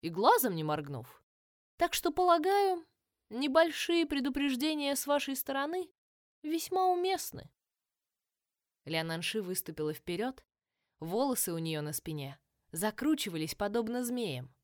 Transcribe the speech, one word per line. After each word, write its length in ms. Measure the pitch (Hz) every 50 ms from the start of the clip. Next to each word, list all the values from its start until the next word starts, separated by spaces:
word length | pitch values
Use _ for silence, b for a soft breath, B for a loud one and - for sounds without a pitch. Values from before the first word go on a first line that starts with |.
и 80 | - 165
глазом 460 | 170 170 208 262 466 466 - 240 185
не 80 | 165 156
моргнув. 600 | 151 151 151 147 139 143 135 - - - - _ _ _ _ _ _ _ _ _ _ _ _
Так 160 | 339 339 -
что, 180 | - - 349
полагаю, 760 | 302 - 359 359 339 339 302 370 392 403 403 381 370 349 320 _ _ _ _ _ _ _ _ _
небольшие 760 | 214 233 277 294 262 320 330 330 294 - - - 339 339 330
предупреждения 920 | 294 294 277 254 277 254 285 277 285 262 240 262 311 311 302 285 277 277
с 120 | 269 - 285
вашей 280 | 285 285 285 - 269
стороны 540 | 262 - - 269 269 277 302 339 370 359 311 _ _ _ _ _ _ _ _ _ _ _
весьма 440 | 302 320 330 - - 370 381 370 370
уместны». 640 | 359 349 359 370 381 349 - - - - - - _ _ _ _ _ _ _ _ _ _ _ _ _ _ _ _ _ _ _ _ _ _ _ _ _ _ _
Лянанши 560 | 147 160 160 160 165 165 165 170 - - 220
выступила 520 | 202 180 185 185 - - 160 - 156 151 151
вперёд, 500 | 151 _ - 175 170 220 254 262 - _ _ _ _ _ _ _ _ _ _ _ _
волосы 540 | 156 165 180 220 262 285 254 - - - 170
у 40 | 165
неё 240 | 165 160 160 151
на 120 | 147 151 151
спине 460 | - _ - 156 151 139 139 139 _ _ _ _ _ _ _
закручивались 840 | - 160 196 214 214 - 247 294 311 285 - 214 170 160 156 151 -
подобно 480 | _ 202 202 208 233 233 220 240 247 254
змеям. 500 | 240 247 247 233 190 139 123 131 131 _ _